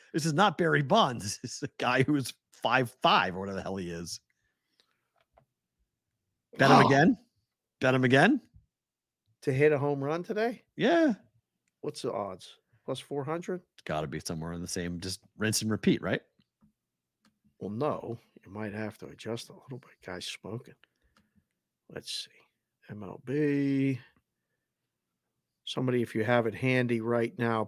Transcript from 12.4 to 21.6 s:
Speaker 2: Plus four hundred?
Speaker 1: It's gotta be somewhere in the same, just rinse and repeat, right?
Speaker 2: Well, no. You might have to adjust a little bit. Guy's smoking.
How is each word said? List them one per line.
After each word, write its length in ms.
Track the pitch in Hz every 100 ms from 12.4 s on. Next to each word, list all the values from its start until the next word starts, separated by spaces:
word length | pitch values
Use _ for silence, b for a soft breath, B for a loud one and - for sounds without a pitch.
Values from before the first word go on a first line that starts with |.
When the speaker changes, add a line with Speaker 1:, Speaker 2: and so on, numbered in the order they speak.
| - - _ _ -
Speaker 2:
Plus 140 | 131
four 240 | - 143
hundred? 380 | 139 165 180 180 _ _
Speaker 1:
It's 80 |
gotta 240 | - 78 76
be 120 | 80
somewhere 340 | - 82 82
in 80 | 87
the 60 | 87
same, 320 | 92 87 87
just 200 | 92 92 _ -
rinse 240 | 107 110
and 100 | 110
repeat, 300 | 107 196 135
right? 200 | 90 123 _ _ _ _ _ _ _ _ _ _ _ _ _ -
Speaker 2:
Well, 100 | 98
no. 480 | 110 147 92 - 117 _ - -
You 60 |
might 220 | 101 107
have 240 | 104 107 -
to 80 | 65
adjust 420 | - - 117 -
a 40 |
little 240 | - - 127
bit. 140 | - _ -
Guy's 200 | 87 -
smoking. 480 | - 87 117 - - _ _ _ _ _ _ _ _